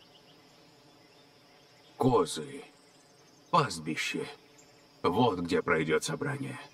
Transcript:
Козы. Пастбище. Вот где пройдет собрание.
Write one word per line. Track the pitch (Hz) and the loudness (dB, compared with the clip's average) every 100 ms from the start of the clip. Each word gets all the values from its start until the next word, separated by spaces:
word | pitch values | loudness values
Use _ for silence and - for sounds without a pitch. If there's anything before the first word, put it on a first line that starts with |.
| - - - - - - - - - - - - - - - - - - - - | -20 -20 -20 -20 -20 -20 -20 -20 -20 -20 -20 -20 -20 -20 -20 -20 -20 -20 -16 2
Козы. | 127 117 - - 139 139 - - - - - - - - - | 4 4 2 -4 -10 -14 -16 -20 -20 -20 -20 -20 -20 -20 0
Пастбище. | 170 127 82 76 151 - - - - - - - - - - | 0 0 -4 -6 -4 -4 -4 -8 -12 -20 -20 -20 -20 -20 -4
Вот | - 87 123 90 | -2 4 2 2
где | 85 87 | 0 0
пройдет | - 82 78 - | 2 0 2 0
собрание. | - 78 151 135 135 131 - | 0 -4 -4 -4 -6 -10 -14